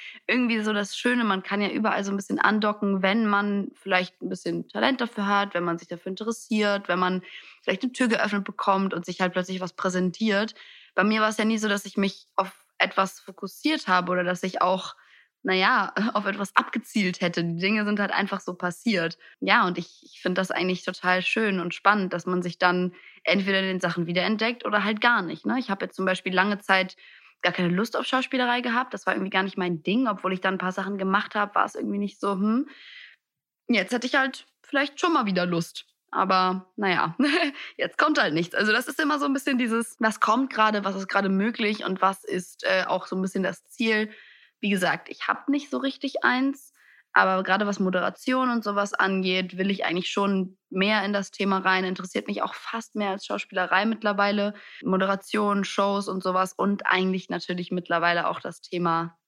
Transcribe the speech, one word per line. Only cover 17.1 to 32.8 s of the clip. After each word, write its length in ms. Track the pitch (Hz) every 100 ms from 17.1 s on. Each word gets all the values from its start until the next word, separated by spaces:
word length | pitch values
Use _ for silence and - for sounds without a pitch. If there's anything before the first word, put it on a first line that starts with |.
| 175
hätte. 240 | 180 170
Die 140 | 170 170
Dinge 260 | 190 214
sind 160 | 208 208
halt 120 | 202
einfach 280 | - 196 190
so 140 | -
passiert. 640 | 180 180 180 - 190 165 - - -
Ja, 260 | 190 220 190
und 100 | 185
ich, 220 | 170 - -
ich 160 | -
finde 180 | - 185
das 120 | 190
eigentlich 320 | - 185 185
total 380 | - 180 180 185
schön 380 | 175 - 220 190
und 140 | 175
spannend, 400 | - 196 208 185
dass 120 | 180 175
man 160 | 180
sich 180 | 175 -
dann 340 | 180 180 180 180 - - -
entweder 360 | 185 190 196
den 200 | 190 185
Sachen 260 | 175 170 170
wiederentdeckt 580 | 175 185 214 226 240 214
oder 200 | 208 196
halt 160 | 214
gar 200 | 240 233
nicht, 240 | 175 160 208
ne? 140 | 240
Ich 100 | 247
habe 140 | 196
jetzt 140 | 185 -
zum 80 | 185
Beispiel 280 | 185 -
lange 260 | 185 196 202
Zeit 360 | - 190 185 - - - - _
gar 100 | 180
keine 160 | 175 180
Lust 300 | 180 233 -
auf 80 | 262
Schauspielerei 560 | 262 254 262 247 240
gehabt. 320 | 247 233 254
Das 120 | 196 -
war 100 | 208
irgendwie 160 | 190
gar 120 | 190
nicht 140 | 190 196
mein 260 | 180 170
Ding. 240 | - 214 254
Obwohl 240 | 190 185
ich 80 | 185
dann 160 | 190 190
ein 40 |
paar 120 | 180
Sachen 260 | 185 190 202
gemacht 380 | 190 196 214 220
habe, 200 | 202 -
war 100 | -
es 100 | -
irgendwie 240 | 214 202
nicht 220 | 202 -
so, 100 | 196
hm. 380 | 196 208 233 294 -